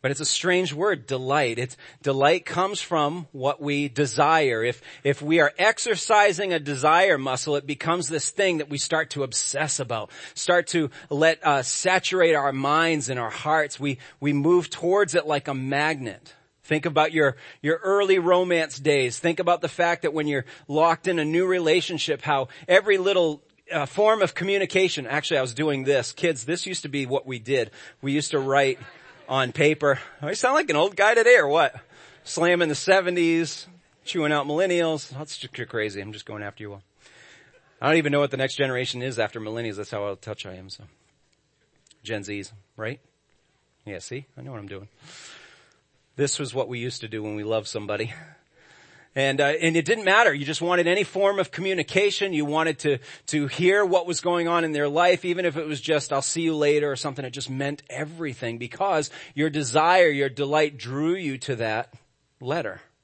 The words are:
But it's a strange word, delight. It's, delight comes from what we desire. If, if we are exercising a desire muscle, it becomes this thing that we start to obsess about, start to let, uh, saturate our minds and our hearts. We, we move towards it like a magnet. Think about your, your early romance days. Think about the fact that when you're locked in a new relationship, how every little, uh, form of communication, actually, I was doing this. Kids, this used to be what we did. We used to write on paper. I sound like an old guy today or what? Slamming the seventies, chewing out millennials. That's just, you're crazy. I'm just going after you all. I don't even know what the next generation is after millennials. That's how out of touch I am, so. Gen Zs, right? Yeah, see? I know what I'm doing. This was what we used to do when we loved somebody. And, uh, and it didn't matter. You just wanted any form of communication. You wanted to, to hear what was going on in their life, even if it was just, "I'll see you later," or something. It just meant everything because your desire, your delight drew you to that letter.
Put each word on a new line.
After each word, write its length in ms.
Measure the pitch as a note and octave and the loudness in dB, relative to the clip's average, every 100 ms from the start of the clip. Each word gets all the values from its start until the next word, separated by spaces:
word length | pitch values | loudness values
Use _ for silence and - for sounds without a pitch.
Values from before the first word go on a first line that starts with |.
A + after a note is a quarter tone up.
But 100 | C3 | -4
it's 80 | C#3 | -4
a 60 | D3+ | -4
strange 460 | - F3 F3+ F3+ | -2 0 0 0
word, 360 | C#3+ G3+ E3 A2+ | -2 -2 -2 -4
delight. 500 | C3+ C3 D3 B2+ A2+ | -6 0 0 0 -2
It's, 180 | B2 - - - | -8 -10 -20 -6
delight 440 | C#3+ C3+ C#3 F3 | -2 2 4 4
comes 360 | - F3 F#3+ G#3 | 0 -2 -2 -4
from 460 | - E3 D3 F3 D#3 | -4 0 0 -2 -10
what 280 | C#3 C3 C#3+ | -4 -4 -2
we 280 | D3 C#3+ C#3+ | -4 -2 -2
desire. 720 | B2 D3 - D3+ D#3+ C#3+ A2+ | -2 -2 2 4 4 2 0
If, 180 | A#2 A#2+ - - | -2 -4 -12 -4
if 180 | C#3 C#3 | -2 -2
we 200 | D3 E3 | 2 4
are 120 | D3 - | 4 4
exercising 960 | G3+ A3 A#3+ F#3+ - G#3+ G3+ E3+ G3 | 2 2 -2 -4 2 6 6 4 -2
a 80 | E3+ | -2
desire 580 | D3 C#3 D3+ E3 F#3+ D3+ | -4 0 4 6 4 2
muscle, 380 | C3+ B2+ - C#3+ | 0 -4 -2 -4
it 100 | C#3 | -4
becomes 400 | C#3+ - F3 C#3+ | -8 -2 -2 -2
this 240 | D#3 - | -4 -4
thing 280 | - G3 E3 | 0 0 0
that 100 | D3 | -4
we 100 | C#3+ | -6
start 320 | - D#3 D#3 | -2 -2 -2
to 140 | C#3+ | -4
obsess 560 | C3+ - - C#3 D3 - | -4 -4 -4 -4 -4 -4
about, 320 | B2 A2+ G#2+ - - | -4 -6 -8 -14 -18
start 340 | - - F3 E3+ | -8 2 2 2
to 220 | F3 D3 - - | -2 -2 -6 -6
let, 340 | C#3+ D#3+ E3 | 2 4 4
uh, 180 | D#3+ C#3 | 2 2
saturate 720 | B2 - F#3 F#3 - F#3 E3+ D3+ | 0 -2 2 2 0 4 4 4
our 160 | C#3 | 2
minds 560 | C3+ C#3 D3+ E3 D#3 A#2+ | 0 2 2 2 0 -2
and 100 | B2+ | -6
our 120 | A2+ | -6
hearts. 500 | - D3+ D#3+ D3 - | -6 0 0 0 -4
We, 180 | C#3+ B2+ - _ | -6 -6 -10 _
we 120 | C#3+ | -2
move 380 | C#3+ D3 F3+ D#3+ | 2 4 2 2
towards 460 | - E3+ F#3 F3+ E3+ | -4 0 2 2 0
it 100 | D3+ | 0
like 220 | D3 - | -2 -2
a 60 | |
magnet. 800 | C3+ C3 C#3 D3+ D3+ B2 F#2 - - _ _ | -6 -2 0 0 -2 -8 -12 -20 -20 _ _
Think 240 | - D#3 E3 | -4 -2 0
about 240 | D3+ D#3 | 2 2
your, 260 | D#3+ C#3+ B2 - - | 4 2 0 -16 -6
your 180 | D3 E3 | -2 -2
early 420 | F#3+ G3+ G3 F#3+ | 2 2 4 4
romance 580 | F3 F3+ F3+ E3+ D#3 C#3 | 6 4 4 0 0 -2
days. 400 | C#3+ C#3+ B2+ A#2 | 0 2 0 -2
Think 220 | F3 E3 | -2 0
about 200 | F3 F3 | 0 0
the 80 | D#3 | -2
fact 340 | - E3+ E3+ | 0 0 0
that 120 | D#3+ | -2
when 140 | D#3 D3 | -2 -2
you're 160 | C#3 B2+ - - | -2 -4 -16 -4
locked 400 | D3 E3 E3 F#3+ | 2 4 4 0
in 100 | E3+ | 0
a 60 | |
new 220 | D3+ E3 F#3 | 0 0 2
relationship, 760 | F#3 D#3+ F3 - D#3+ - C#3 | 0 2 2 0 -6 -4 -4
how 240 | D3+ C#3 C3 - - | -2 -2 -2 -10 4
every 300 | F#3 G3+ G3 | 4 6 2
little, 440 | F#3 F#3+ E3 D3+ _ _ - | 2 2 2 0 _ _ -6
uh, 140 | D#3+ C#3+ | -4 -4
form 360 | - G#3+ A3 | 2 4 4
of 120 | F#3 | 2
communication, 720 | - F#3 G3 F#3+ F#3 F#3 - B2 | 0 -2 0 0 2 2 0 -4
actually, 300 | D3 - D3+ | -4 0 0
I 40 | |
was 120 | B2+ | 0
doing 280 | A#2 D3+ C#3 | -2 -2 0
this. 300 | C3 C#3 A#2 | 2 0 0
Kids, 320 | - F3 C#3+ | -2 -2 -2
this 200 | A#2 E3+ | -4 -6
used 180 | - F#3 | -6 -8
to 60 | D3+ | -6
be 180 | C#3+ C3 | -6 -2
what 200 | C3+ C3+ | -4 -4
we 140 | B2+ | -12
did. 320 | A2 C3+ A2 - - _ | -2 -2 -2 -8 -20 _
We 120 | C3+ | -4
used 180 | C#3+ D3 | -2 -2
to 80 | D3+ | -2
write 400 | C3+ C#3 C3+ B2+ - - - - - | 2 4 4 0 -10 -20 -20 -20 -4
on 240 | C3 B2+ | -2 -2
paper. 460 | D3+ D3+ D3+ D3 C3 - - | 2 2 4 2 0 -4 -10
I 120 | D3 | -8
sound 200 | G#3 B3 | 0 2
like 160 | D4 D#4 | 2 2
an 60 | D3+ | 2
old 200 | F#3 F#3+ | 2 4
guy 180 | G3+ | 4
today 220 | A3+ A3+ A#3+ | 6 6 6
or 120 | D3 | 6
what? 260 | D#3 C#3+ - - - - - | 2 2 -2 -20 -20 -20 -20
Slamming 440 | - - E3+ F3 E3 | -8 0 2 4 2
the 60 | |
seventies, 920 | D3 - G3 F3+ F3 E3+ E3 E3 - - - _ _ | -2 4 4 4 0 2 2 -2 -8 -18 -20 _ _
chewing 280 | - D3+ D3+ | -8 -2 0
out 140 | D3+ C#3 | 0 0
millennials. 640 | D3+ F#3+ F3 E3 D#3 - C3 | 0 0 2 0 -2 -8 -14
That's 220 | D3+ - | -14 -14
just, 180 | C3 - | -14 -12
you're 100 | A2+ | -8
crazy. 340 | A#2 G#2+ G2 | -4 -4 -6
I'm 120 | G2+ | -12
just 140 | G#2 - | -14 -14
going 160 | G#2+ | -12
after 200 | G#2 - | -12 -12
you 100 | G#2+ | -16
all. 100 | G2 _ _ _ - - - _ _ _ _ | -16 _ _ _ -20 -20 -20 _ _ _ _
I 80 | C3 | 2
don't 100 | E3 | 2
even 140 | D3 | 2
know 80 | C#3+ | 0
what 100 | C#3+ | 0
the 60 | C3 | -2
next 200 | C3 - | -4 -2
generation 460 | C3+ B2+ B2+ B2 | -2 -2 -4 -6
is 160 | C3 A#2 | -6 -4
after 220 | G#2+ A#2 | -4 -4
millennials. 360 | G#2+ A2+ A#2 G2+ | -8 -6 -6 -8
That's 140 | G2+ | -8
how 140 | G#2 | -6
out 80 | G2+ | -6
of 80 | F#2+ | -8
touch 260 | - G#2 G2+ | -12 -12 -12
I 80 | |
am, 160 | F#2 F#2+ | -14 -18
so. 140 | - G#2 _ _ _ _ _ _ _ _ _ _ _ | -20 -20 _ _ _ _ _ _ _ _ _ _ _
Gen 200 | G#2+ G#2+ | -10 -10
Zs, 300 | G2 G2+ F#2+ G#2 _ - | -8 -12 -12 -20 _ -12
right? 240 | A2 C#3 _ _ _ _ _ _ _ _ | -10 -10 _ _ _ _ _ _ _ _
Yeah, 140 | - F#2 | -14 -14
see? 280 | - B2+ C#3 - | -12 -14 -16 -20
I 60 | |
know 100 | B2+ | -16
what 80 | A#2+ | -16
I'm 80 | G2+ | -14
doing. 200 | G2 G#2+ _ - - - - - _ _ _ _ _ _ - | -16 -16 _ -20 -20 -20 -20 -20 _ _ _ _ _ _ -4
This 220 | C#3 - | -4 -2
was 160 | C#3 | -6
what 140 | B2+ A2 | -6 -6
we 100 | B2 | -6
used 240 | B2 B2 | -8 -10
to 60 | A2 | -10
do 140 | A2 | -8
when 140 | G#2+ G#2+ | -8 -8
we 80 | |
loved 240 | G#2 A2 G#2 | -4 -4 -4
somebody. 440 | A2+ G#2 G#2 A2+ - - _ _ _ _ - - - _ | -10 -6 -6 -6 -10 -20 _ _ _ _ -20 -20 -20 _
And, 260 | - C#3 C3+ | -2 0 2
uh, 40 | |
and 320 | C#3+ D#3 E3 E3 | 2 2 2 0
it 80 | D3 | 0
didn't 180 | A3 | 0
matter. 300 | F#3+ G3+ A3+ | 4 6 6
You 100 | C#3+ | 2
just 160 | C#3+ D#3 | -4 -4
wanted 260 | E3 F3+ E3 | 0 2 2
any 160 | F3+ | 2
form 360 | F#3 F#3+ G3 G3+ | 0 0 2 2
of 120 | F3+ | -4
communication. 840 | - F#3+ F#3 C3+ F#3+ G3+ - G3 | -4 -4 -2 0 2 2 0 -2
You 100 | D#3+ | -2
wanted 340 | D3 D#3 D#3+ D3+ | 0 0 0 0
to, 180 | D3+ C3 - - - | -2 -2 -4 -18 -4
to 180 | D#3 C#3+ | -2 -2
hear 360 | - F3+ G3+ | 0 2 4
what 220 | G3 F3+ F3 | 4 2 0
was 140 | E3+ | -4
going 260 | F3+ F3 E3+ | -2 0 2
on 160 | E3+ | 0
in 100 | E3 | 0
their 160 | D3+ D3 | -2 0
life, 360 | D3+ F3 F3+ | 2 4 4
even 220 | F3+ F3 F3+ | 0 -2 -2
if 100 | D3+ | -4
it 100 | D#3 | -6
was 140 | D3 | -8
just, 320 | D#3 D3+ - | 0 -2 0
"I'll 80 | C#3 | -4
see 220 | - E3 | -2 -2
you 120 | E3 | -2
later," 380 | D#3 D3 D3+ D3 | 2 2 2 0
or 40 | C3 | -4
something. 280 | D3+ C3+ | -6 -8
It 60 | C3 | -10
just 180 | C3+ C3 | -10 -8
meant 340 | C3 C#3 D3 _ | -6 -6 -6 _
everything 720 | - D3+ E3 D#3 B2+ B2 A#2 | -10 -10 -8 -10 -8 -8 -8
because 520 | A#2+ - G3 E3 D3 - - | -10 -4 0 0 -2 -10 -14
your 140 | - D#3 | -4 -2
desire, 600 | D3 C3+ C3 E3 F#3 E3+ | -2 -2 2 4 6 6
your 200 | C#3+ C#3 | 4 -2
delight 480 | B2 C#3 D3+ D3+ C#3 | -2 0 2 2 -2
drew 380 | A#2+ C3+ D#3 | -8 -4 -2
you 240 | F#3+ D#3+ C3 | -2 -4 -6
to 180 | - A#2+ | -6 -4
that 380 | A2+ G#2+ - - _ _ _ _ | -2 -4 -6 -14 _ _ _ _
letter. 420 | A#2+ D#3+ A2+ F#2 - _ | -6 -4 -4 -10 -20 _